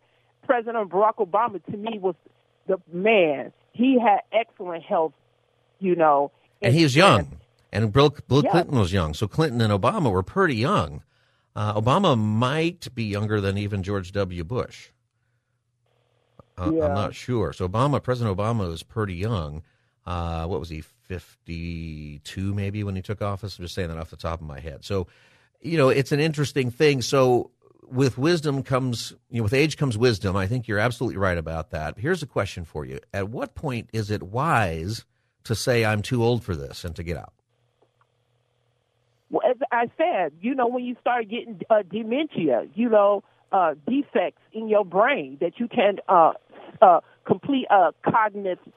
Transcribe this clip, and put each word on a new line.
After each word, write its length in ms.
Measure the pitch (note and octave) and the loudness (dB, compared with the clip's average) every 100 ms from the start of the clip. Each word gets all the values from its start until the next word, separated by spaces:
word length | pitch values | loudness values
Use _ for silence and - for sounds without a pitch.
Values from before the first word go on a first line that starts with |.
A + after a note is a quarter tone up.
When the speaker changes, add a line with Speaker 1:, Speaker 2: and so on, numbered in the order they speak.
| - _ _ _ | -12 _ _ _
Speaker 1:
President 460 | - B3 A3+ A#3 G3 | 0 0 0 -4 -2
Barack 260 | F3+ G#3+ A3+ | 2 2 2
Obama, 460 | F#3+ G3+ A#3 G3 - | -2 0 0 -4 -10
to 120 | G#3 | -10
me, 220 | A3 G#3+ | -8 -4
was 160 | F#3 E3 _ _ _ _ - | -4 -6 _ _ _ _ -6
the 100 | F#3+ - | -6 -4
man. 600 | F3 G#3 A3 E3 C#3 A#2+ - _ | -2 2 4 2 0 -6 -16 _
He 280 | - B3+ B3 | 0 2 4
had 200 | A3+ G3 - | 4 2 0
excellent 520 | G#3 A#3 _ F3+ E3 | -4 -4 _ -10 -10
health, 300 | D#3 F#3+ D#3+ - _ _ _ _ _ _ | -4 -2 -2 -4 _ _ _ _ _ _
you 160 | F#3+ F3 | -2 4
know. 360 | D#3 C#3+ C#3+ - _ _ | 4 4 2 -4 _ _
Speaker 2:
And 120 | A2 | 2
he 100 | D3+ | 4
was 120 | D#3 B2+ | 4 6
Speaker 1:
and 20 | |
Speaker 2:
young. 400 | F#3+ A2+ D2 C#2 - _ _ | 6 6 2 -10 -20 _ _
And 220 | G2+ A2 | -2 0
Bill, 220 | C3+ D3 - - | 4 4 2 0
Bill 160 | C3 | 2
Speaker 1:
Yeah. 80 | B3 | 4
Speaker 2:
Clinton 280 | F3 - C3+ | 2 2 0
was 120 | F2+ | 2
young. 220 | G2 D#2 | 2 -2
So 140 | D2 G2+ | -2 -4
Clinton 340 | - D#3+ A#2+ | 0 0 2
and 100 | A2 | 2
Obama 400 | G2+ A#2 G#3+ C3 | 2 2 2 0
were 120 | F#2 | 0
pretty 320 | F2+ F#3+ F#3 A2+ | -2 0 0 0
young. 480 | C3+ G3 D2+ C#2+ - _ _ _ _ G#2+ | 0 0 -2 -6 -16 _ _ _ _ -6
Uh, 240 | G#2 G#2+ | -2 0
Obama 380 | A2 E3 F#3+ A#2+ | 2 2 4 2
might 760 | G#2+ A2 B2 D#3 E3+ F3 - B2 | 2 2 0 0 -2 -4 -12 -8
be 80 | |
younger 360 | A2 G2+ G#2+ G#2+ | -4 -4 -2 0
than 160 | G2 G2 | 0 -2
even 260 | G2+ G2+ | -4 -4
George 280 | F#2 G2+ F2+ | -4 -4 -4
W. 320 | G2+ F#2+ F2 | -4 -4 -4
Bush. 460 | D#2+ A#2+ D2 - - _ _ _ _ _ _ _ _ _ _ _ _ _ _ - _ - | -6 -6 -6 -10 -20 _ _ _ _ _ _ _ _ _ _ _ _ _ _ -20 _ -6
Uh, 140 | F2 | -2
Speaker 1:
Yeah. 120 | D#2+ E2+ | 0 0
Speaker 2:
I'm 80 | G2 | 0
not 180 | G2 - | -2 -6
sure. 380 | - B2 E2+ | -6 -2 -2
So 140 | - F2+ | -4 -4
Obama, 340 | G#2+ C#3+ B2 | 0 0 0
President 340 | - B2 A#2 F#2+ | -2 -2 -2 -2
Obama 320 | G#2+ A#2+ F2+ | -2 -2 -4
was 120 | E2 | -6
pretty 320 | - A2+ G#2 F2 | -10 -6 -6 -4
young. 460 | G#2+ G2+ D2+ D2+ - _ _ _ - | -4 -4 -4 -10 -16 _ _ _ -8
Uh, 400 | F2 E2+ E2 E2 | -6 -4 -4 -4
what 120 | F2+ | -6
was 100 | E2 | -8
he, 120 | D#2 | -12
fifty-two 1700 | - _ _ F#2 - _ - E2 E2+ E2 E2 D2+ D2+ D2 - - G2 | -14 _ _ -14 -14 _ -14 -10 -8 -10 -10 -12 -14 -16 -14 -8 -6
maybe 300 | G2+ G2 G#2 | -4 -4 -6
when 120 | G2+ F#2 | -6 -6
he 60 | |
took 200 | F#2 G2+ | -8 -6
office? 360 | G2+ G2 G2+ - | -6 -6 -10 -12
I'm 80 | F2 | -12
just 100 | - | -8
saying 140 | E2+ | -6
that 80 | E2 | -8
off 120 | D#2+ | -12
the 60 | D#2 | -10
top 240 | E2+ E2 | -8 -8
of 60 | D2+ | -10
my 120 | C#2 | -12
head. 240 | D2+ C#2 | -14 -16
So, 240 | - G2 F2 _ _ _ _ _ | -6 -6 -6 _ _ _ _ _
you 160 | - D#3+ | -4 2
know, 120 | C3 | 4
it's 220 | C3 C3 | 4 2
an 80 | C#3+ | 0
interesting 520 | D#3+ D3+ C#3+ C#3+ B2+ | 0 0 -2 0 -2
thing. 300 | - D#3 C3+ | 2 2 2
So 500 | A2 C#3 B2+ B2 - _ _ _ - | 2 4 4 4 0 _ _ _ -8
with 300 | B2+ C3+ B2 | 0 2 2
wisdom 440 | D3+ F3 D3 C#3 | 2 2 0 -4
comes, 500 | B2+ C3 C3 A#2 - - _ | -2 -2 0 -4 -8 -14 _
you 80 | A#2 | -2
know, 60 | |
with 100 | G#2 | 0
age 240 | C3+ D#3 - | 2 2 0
comes 200 | C#3+ G#2+ | -2 2
wisdom. 380 | B2+ G#2+ G2 F#2+ | 2 2 0 -2
I 100 | F#2+ | -2
think 200 | B2 A2+ | -4 -2
you're 120 | G#2 | 0
absolutely 380 | A#2 A#2 A#2 D#2+ | 0 -2 -6 0
right 200 | G2 F2 | 0 0
about 340 | D#2 D#2+ D#2 | -4 -8 -6
that. 260 | D#2+ D#2 D2+ | -6 -8 -6
Here's 240 | B2+ F#3 | -4 -4
a 60 | D3 | -4
question 360 | A2+ G2+ - E2 | -4 -4 -6 -10
for 200 | D#2 C2 | -10 -10
you. 140 | C2+ - | -12 -10
At 160 | G2 G2 | -8 -6
what 260 | C3+ C#4 - | -8 -10 -8
point 340 | D3+ A#2+ - | -8 -6 -6
is 180 | A2 G#2 | -6 -4
it 100 | G#2 | -4
wise 840 | E2+ A2+ D#3 C3 F#2+ D#2+ F2 A2+ - _ _ _ - | -4 -4 0 2 2 -2 -6 -8 -12 _ _ _ -6
to 100 | A2+ | -4
say, 300 | - A#2+ A2 | 0 2 2
"I'm 160 | G#2+ | 0
too 220 | G2+ B2 | -2 0
old 200 | A#2 B2 | 2 0
for 120 | - E2 | -2 -6
this," 280 | C2+ - F2 | -8 -12 -12
and 100 | E2 | -10
to 80 | |
get 140 | E2 D2+ | -8 -8
out? 160 | G1+ _ _ _ _ _ _ _ _ _ _ _ _ _ _ _ _ _ _ _ _ | -10 _ _ _ _ _ _ _ _ _ _ _ _ _ _ _ _ _ _ _ _
Speaker 1:
Well, 100 | D4+ - | -2 0
as 80 | B3 C4+ | 0 -2
I 180 | B3 A#3 - | -2 -2 -2
said, 360 | E4 A#3 D#3+ D#3 | -2 0 -4 -4
you 140 | G#3+ C4+ | -6 -2
know, 120 | A#3+ | -2
when 160 | B3+ | -2
you 120 | B3 A#3+ | -6 -6
start 280 | C4 B3 G#3+ | -2 -2 -4
getting, 320 | A#3 A3+ F#3 - | -8 -10 -12 2
uh, 140 | A3 | 2
dementia, 840 | F#3 G#3 A3 B3+ D#4+ - D#3 A#2 D2+ | 2 -6 -4 -2 -2 -2 0 0 -2
you 160 | F3+ A#3+ | -2 2
know, 340 | G#3+ G3+ G3+ - _ _ | 6 4 2 -4 _ _
uh, 240 | G3 E3+ D3 D3+ | 0 2 0 -2
defects 540 | C4+ - A3+ E3+ - _ | -2 -2 -2 -2 -6 _
in 160 | A3 A3 | -10 0
your 140 | G#3 F#3+ | 2 2
brain 520 | F3 A#3+ C4 C3+ C#3+ | 2 2 2 -4 -6
that 180 | F3 - | -6 -4
you 80 | A#2+ | -4
can, 300 | - G3+ G3 - | 2 2 0 4
uh, 260 | F#3 D3+ - - - - - | 6 6 4 -8 -20 -20 6
uh, 200 | G3 E3 - _ - | 8 8 2 _ -2
complete 420 | F#3+ - C4+ - | -2 0 -2 4
a 220 | G3+ E3 - | 4 4 2
cognitive, 540 | - A#3 G#3+ G3+ F#3+ F3+ - | 0 2 0 -2 -6 -6 -10